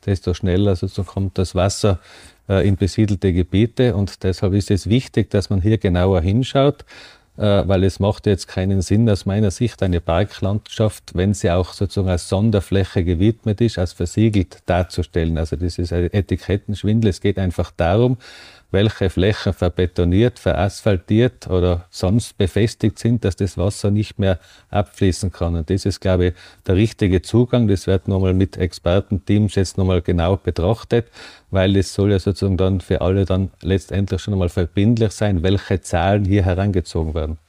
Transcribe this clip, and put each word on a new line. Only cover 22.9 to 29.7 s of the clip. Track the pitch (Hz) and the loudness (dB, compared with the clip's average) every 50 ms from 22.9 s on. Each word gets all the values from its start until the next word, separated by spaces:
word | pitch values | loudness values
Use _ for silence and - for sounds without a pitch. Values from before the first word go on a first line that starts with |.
| - - | -2 -2
sind, | - 113 120 120 - | -2 0 0 0 0
dass | 104 90 | -2 -2
das | - 98 98 - | -2 -4 -4 -2
Wasser | - 87 101 101 - - 104 | -2 -4 -4 -4 -2 -2 0
nicht | 101 104 104 - - - | 0 0 -2 -4 -4 -2
mehr | 101 95 92 - _ - - - _ _ | 0 0 0 -2 _ -18 -20 -20 _ _
abfließen | - 101 104 - _ - 101 95 87 - - 95 | -4 -4 -4 -4 _ 0 0 0 0 0 -4 -6
kann. | - - 87 85 85 | -4 -4 -4 -2 -2
Und | 85 80 - | -4 -2 -2
das | 92 98 - | -2 -2 0
ist, | 101 95 - | -2 -4 -2
glaube | - 98 92 90 90 | -2 0 2 2 2
ich, | 90 87 - - - - _ _ | 0 0 -4 -16 -20 -20 _ _
der | - 95 | 0 2
richtige | 90 110 113 - _ 110 98 90 92 | 2 2 0 0 _ 0 2 2 0
Zugang. | - - - 113 123 120 - 123 120 107 | 0 2 2 2 2 2 2 0 2 2
Das | 101 92 - | 0 0 0
wird | - 95 95 - - | 0 -2 0 0 0
nochmal | 98 95 95 92 92 | -2 0 2 2 2
mit | 92 90 85 - - | 2 0 0 0 -4
Expertenteams | 92 87 - - _ 85 87 101 98 _ - 90 - - 101 104 107 101 - | -4 -4 -4 -4 _ 0 0 0 0 _ -6 -6 -2 0 0 2 2 0 0
jetzt | 101 95 - | -2 -2 -2